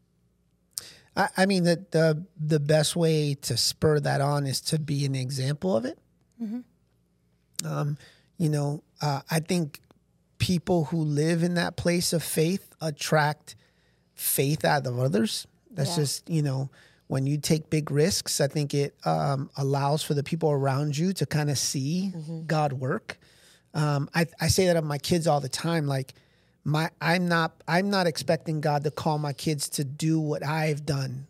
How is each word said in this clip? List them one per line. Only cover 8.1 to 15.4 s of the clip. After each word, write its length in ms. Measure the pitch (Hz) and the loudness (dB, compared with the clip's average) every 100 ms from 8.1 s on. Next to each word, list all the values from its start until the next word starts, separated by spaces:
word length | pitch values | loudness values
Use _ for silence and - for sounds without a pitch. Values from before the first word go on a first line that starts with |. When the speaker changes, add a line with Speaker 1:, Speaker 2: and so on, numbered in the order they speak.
| - _ - | -20 _ -4
Speaker 1:
you 100 | 160 | 0
know, 340 | 147 143 147 - - | 0 -2 -4 -10 -6
uh, 180 | 147 139 - | -2 -2 -2
I 100 | 165 | -2
think 400 | 156 180 156 - _ _ _ _ _ - | 0 0 -2 -6 _ _ _ _ _ -4
people 460 | - 180 - 180 143 | 0 0 2 0 2
who 120 | 170 | 0
live 400 | 156 147 156 170 | 0 2 2 2
in 120 | 175 | 2
that 220 | 175 175 - | 0 -2 -2
place 360 | 175 175 175 | 0 0 0
of 100 | 170 | -2
faith 500 | - - 160 190 - - | -2 0 0 0 -6 -10
attract 760 | 160 147 - 156 147 - - - _ _ _ _ _ | -8 -6 0 2 2 -2 -10 -20 _ _ _ _ _
faith 500 | - - - 139 156 | -8 -2 0 2 2
out 220 | 165 147 135 | 2 2 0
of 120 | 120 | 0
others. 480 | 131 190 220 - | 0 2 0 -4